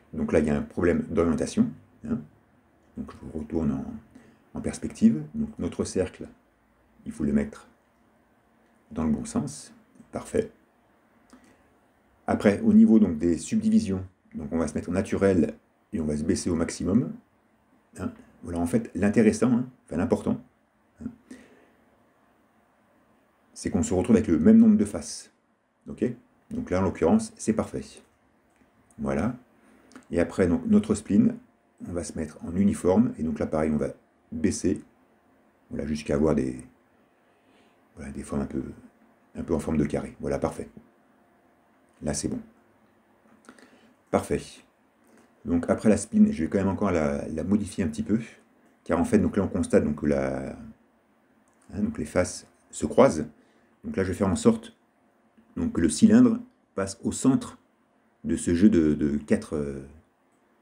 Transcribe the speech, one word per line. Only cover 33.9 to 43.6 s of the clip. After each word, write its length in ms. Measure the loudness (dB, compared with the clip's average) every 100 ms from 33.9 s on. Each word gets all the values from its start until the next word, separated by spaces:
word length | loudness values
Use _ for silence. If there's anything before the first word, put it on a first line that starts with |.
| -8 _ _ -14
baisser. 500 | -2 -2 0 -2 -2 -6 _ _ _ _ _ _ _ -14
Voilà, 160 | -8 -6
jusqu'à 300 | -6 -2 0
avoir 200 | 2 2
des, 220 | -2 -6 -14 _ _ _ _ _ _ _ _ _ _ _ _ -18
voilà, 160 | -14
des 120 | -12
formes 180 | -8 -6
un 60 | -6
peu, 160 | -6 -8 -12 -20 _ _ _ _ -12
un 80 |
peu 100 | -4
en 60 | -4
forme 180 | -2 -2
de 80 | 0
carré. 300 | -4 -8 -10
Voilà, 200 | -6 -4
parfait. 300 | -4 -6 -14 -16 -20 _ _ _ _ _ _ _ _ _ _ -10
Là, 120 | -6
c'est 140 | -4 -4
bon. 120 | -6 -12 _ _ _ _ _ _ _ _ _ -20 -20